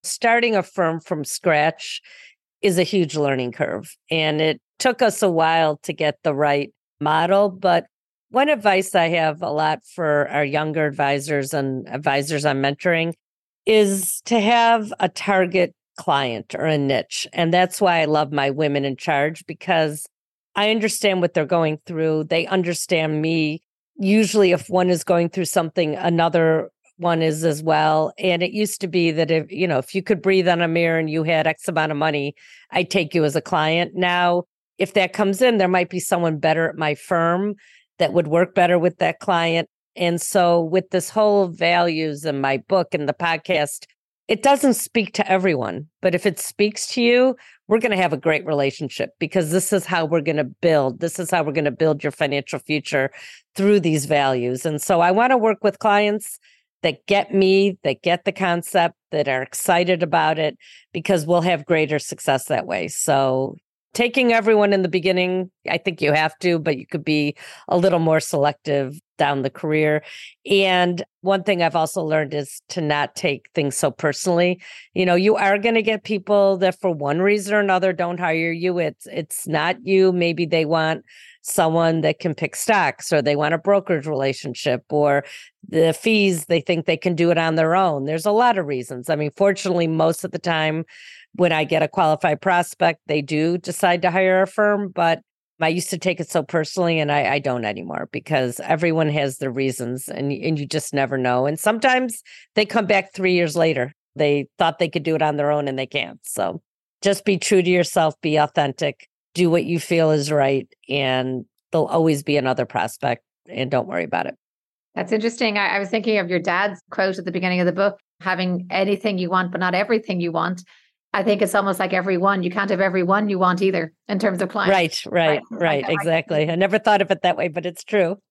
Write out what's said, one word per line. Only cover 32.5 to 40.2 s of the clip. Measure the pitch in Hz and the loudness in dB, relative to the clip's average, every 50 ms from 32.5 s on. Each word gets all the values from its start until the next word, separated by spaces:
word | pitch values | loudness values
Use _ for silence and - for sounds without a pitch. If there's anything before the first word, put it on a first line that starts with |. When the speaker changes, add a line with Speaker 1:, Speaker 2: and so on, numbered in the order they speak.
| - - - _ | -20 -20 -20 _
Speaker 1:
I'd | - - 185 - | -4 -4 -2 0
take | - 208 170 151 - | -2 -2 -2 0 0
you | 175 156 | 0 0
as | 151 139 | 2 0
a | 160 | -2
client. | - - - 165 156 156 160 170 175 165 - | -4 -2 -2 0 0 2 0 0 -2 -2 -2
Now, | - 185 180 175 180 180 175 175 175 175 _ _ _ _ _ _ _ | -2 0 0 2 2 2 2 2 0 -2 _ _ _ _ _ _ _
if | 202 190 - | -6 -2 0
that | 208 185 180 | 0 0 0
comes | - - 214 196 196 190 | 0 -2 0 0 2 2
in, | 254 254 233 214 | 2 2 4 4
there | 190 180 | 2 2
might | 185 185 180 - | 2 0 0 -2
be | 180 180 | -4 -8
someone | - - 202 175 170 165 160 147 | -2 -2 -2 0 0 0 -2 0
better | 139 160 156 160 165 160 | 0 0 0 2 0 -2
at | - - | -2 -4
my | 156 151 151 | -4 -4 -4
firm | - - - 185 170 165 170 170 180 196 208 208 202 _ _ _ - _ _ _ _ | -6 -4 -2 -2 0 2 2 0 0 -2 -4 -6 _ _ _ _ -20 _ _ _ _
that | 175 147 - | -2 0 2
would | 175 170 147 | 0 0 2
work | 151 170 185 180 _ | 2 2 2 2 _
better | - 180 175 180 175 | 2 4 4 4 4
with | 160 180 170 _ | 2 0 0 _
that | 175 160 165 _ | -2 -2 -2 _
client. | - - 185 170 165 170 165 170 165 - _ _ _ _ _ | -2 0 0 0 2 0 0 -2 -2 -4 _ _ _ _ _
And | - 180 175 170 170 | -2 -2 0 0 -2